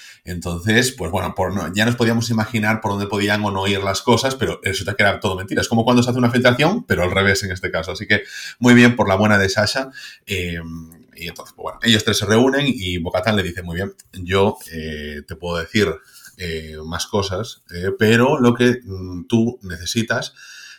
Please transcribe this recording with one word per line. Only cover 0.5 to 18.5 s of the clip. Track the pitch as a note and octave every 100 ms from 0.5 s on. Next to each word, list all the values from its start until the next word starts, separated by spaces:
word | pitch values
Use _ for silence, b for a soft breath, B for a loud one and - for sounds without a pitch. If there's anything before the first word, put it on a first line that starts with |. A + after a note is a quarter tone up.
| E2+ G2 A2 B2
pues | - D#2+
bueno, | F#2+ F2+ -
por | F#2
no, | F#2+ E2
ya | G2 A2+
nos | A#2+
podíamos | A2+ A#2 A#2
imaginar | A2 G#2+ A2+ G#2+ A2+
por | G#2+
dónde | G2+ G2+
podían | G2+ G2+ G#2 G#2
o |
no | F#2+ G2
ir | G2
las | G2 F#2+
cosas, | A#2+ A#2 C3+ C3
pero | E2+ D#2+
resulta | - F#2+ F#2 -
que |
era | G2+ F#2
todo | G2+ F#2
mentira. | G2+ -
Es | -
como | A#2 A#2
cuando | B2
se | B2
hace | B2+
una | A#2+
filtración, | B2 B2 B2 D#3 A#3+ -
pero | F2
al | F2+
revés | F#2 G2 F#2+
en | G2+
este | F2+ F2+
caso. | F2 F2+
Así | E2+ G#2+
que | G#2 - B B B
muy | B2
bien | A#2+ A#2+ A#2
por | G2+
la | F#2+
buena | G#2+ G2+
de | F#2+
Sasha, | G#2+ G2+ C3+ C3 B B B -
eh, | F#2+ F2 E2+ E2 E2 D#2+ E2 _ -
Y | E2+
entonces, | - - -
pues |
bueno, | F2+ -
ellos | A#2 A2
tres | - G2+
se | G2+
reúnen | A2 C3 C#3 C#3+
y | F2+ F#2 F2+
Bo-Katan | E2 F#2 A2 G#2
le |
dice, | F2+ F#2
"Muy | F2 E2+
bien, | - - _
yo, | F#2+ F2 G2 G#2 - -
eh, | E2 D#2 D2+ D2 D2 -
te | E2
puedo | F2 E2+
decir, | - A2 F2+ D#2 B B B B
eh, | F2 D#2+ D#2 D#2 D#2
más | F2 -
cosas, | G#2 F#2 F#2 A2+ - -
eh, | F2 F#2+ G2
pero | G#2+ A#2 B2+ D3+
lo | A#2+